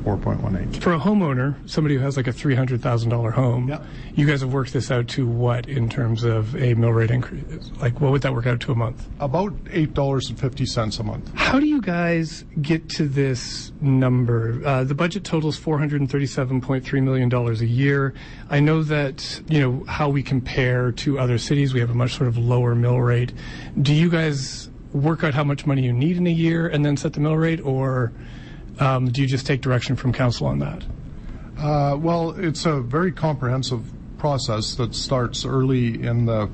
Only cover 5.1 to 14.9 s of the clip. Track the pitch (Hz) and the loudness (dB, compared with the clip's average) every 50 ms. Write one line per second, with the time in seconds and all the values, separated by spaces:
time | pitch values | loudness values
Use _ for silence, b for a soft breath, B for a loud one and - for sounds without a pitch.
5.1 | - - 131 117 117 117 123 120 120 123 120 - 139 135 117 113 - - 123 113 | -2 -2 0 0 2 2 2 2 2 0 -2 -4 -2 -2 0 0 0 0 0 0
6.1 | 113 110 117 117 110 110 107 107 135 - 135 123 117 113 113 117 113 113 113 113 | 0 0 2 2 2 2 0 -2 -2 0 2 2 4 4 4 4 4 4 4 2
7.1 | 120 123 120 - - - - - - - - - - - - 120 120 - 147 135 | 2 0 0 -4 -6 -10 -10 -10 -10 -10 -10 -12 -8 -2 -2 -2 0 2 2 2
8.1 | 135 143 127 139 131 120 117 127 123 120 - - 127 117 117 113 113 - - - | 2 2 2 0 -2 0 0 0 0 0 0 -2 0 0 0 -2 -4 -8 -10 -12
9.1 | - - 147 139 127 165 196 208 151 - - - - 175 156 143 - 151 139 139 | -8 -6 -4 -2 0 0 0 0 -4 -8 -10 -4 0 0 0 2 2 0 0 2
10.1 | 135 131 123 - 113 - - 127 - - 127 117 - 123 110 107 - - 107 104 | 2 0 -2 -4 -6 -4 -4 -4 -2 -2 -4 -2 0 -2 -2 -2 -2 -4 -6 -6
11.1 | 104 - - - - - - - - 269 294 302 302 285 202 - 175 170 175 170 | -6 -6 -10 -10 -4 -2 0 2 4 4 4 4 2 0 0 -2 0 0 2 2
12.1 | 170 165 160 156 - - - - - 165 143 147 165 160 160 - - - 160 143 | 2 0 0 -2 -6 -12 -16 -8 -4 -4 0 0 0 0 0 -6 -4 -2 -2 0
13.1 | 131 143 139 135 131 120 - - - - - - - - 151 139 131 131 131 127 | 2 2 2 2 0 -2 -4 -8 -10 -12 -12 -14 -8 -2 2 4 4 4 4 4
14.1 | 127 123 123 117 120 113 113 113 117 139 - 147 139 127 127 131 | 4 2 2 2 2 0 0 -2 -2 -2 -2 0 0 0 0 0